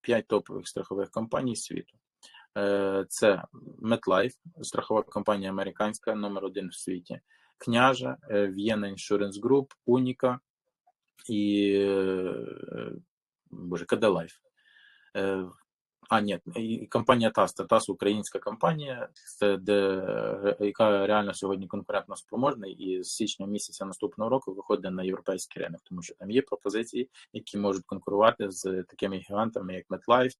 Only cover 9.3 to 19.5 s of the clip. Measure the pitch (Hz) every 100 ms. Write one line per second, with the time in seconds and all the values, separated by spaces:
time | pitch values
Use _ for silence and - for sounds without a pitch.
9.3 | 98 117 139 135 - - 123 127 123 127
10.3 | 127 _ _ _ _ _ _ _ _ -
11.3 | 107 104 101 101 98 98 98 95 92 92
12.3 | - - - - - - - - _ _
13.3 | _ _ - 87 87 87 - 110 85 82
14.3 | - _ _ _ _ - _ _ 101 98
15.3 | 95 92 - _ _ _ _ - 110 104
16.3 | 90 - - 113 113 - 117 107 123 113
17.3 | - 92 - 92 113 - 92 98 107 104
18.3 | 95 - 110 170 160 143 123 113 _ -
19.3 | - 104